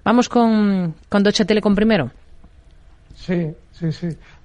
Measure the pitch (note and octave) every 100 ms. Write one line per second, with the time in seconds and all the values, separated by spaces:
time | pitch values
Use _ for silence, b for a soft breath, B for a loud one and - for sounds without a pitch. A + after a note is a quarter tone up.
0 | G#3 A#3+ A#3+ A#3+ A#3 A3 G#3 F#3+ E3+ -
1 | - G3+ G3+ G#3 G#3 G#3+ G#3 G3+ A3 G#3
2 | A#2+ - - - - - - - - -
3 | - - - F3+ D#3+ D#3+ - - E3+ C#3+
4 | F3 D3+ b b